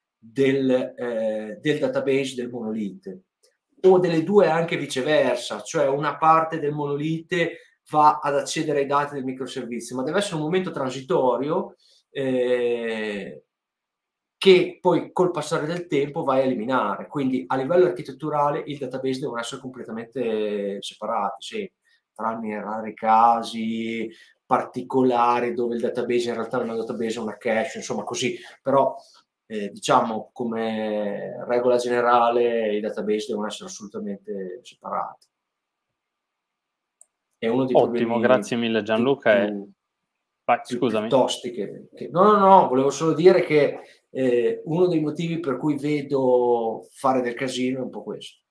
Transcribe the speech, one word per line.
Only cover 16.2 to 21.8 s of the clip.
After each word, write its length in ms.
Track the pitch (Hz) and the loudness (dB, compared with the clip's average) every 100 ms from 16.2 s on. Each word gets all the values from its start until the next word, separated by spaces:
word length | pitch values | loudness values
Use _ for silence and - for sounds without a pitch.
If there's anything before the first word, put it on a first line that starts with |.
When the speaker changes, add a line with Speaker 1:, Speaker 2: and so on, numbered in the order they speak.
Speaker 1:
vai 180 | 135 131 | 0 2
a 40 | |
eliminare. 600 | 131 120 113 131 104 98 98 | 2 0 -2 0 0 -4 -8
Quindi 360 | 147 131 127 - | -4 -2 -2 -2
a 100 | 135 | -2
livello 280 | 131 180 | 2 4
architetturale 760 | 180 - 147 131 151 147 143 156 | 4 0 -10 -10 -4 0 0 -2
i 180 | - 147 | -6 -10
database 420 | 123 131 131 127 | -8 -6 -4 -4
devono 180 | 135 117 | -6 -6
essere 220 | 117 131 | -8 -10
completamente 1200 | 123 120 107 113 117 135 113 110 107 104 101 98 | -14 -14 -12 -12 -10 -6 -2 -2 -2 -4 -4 -6
separati, 640 | - - 107 113 - - | -10 -10 -6 -4 -4 -6
sì, 280 | - 110 95 _ | -12 -10 -10 _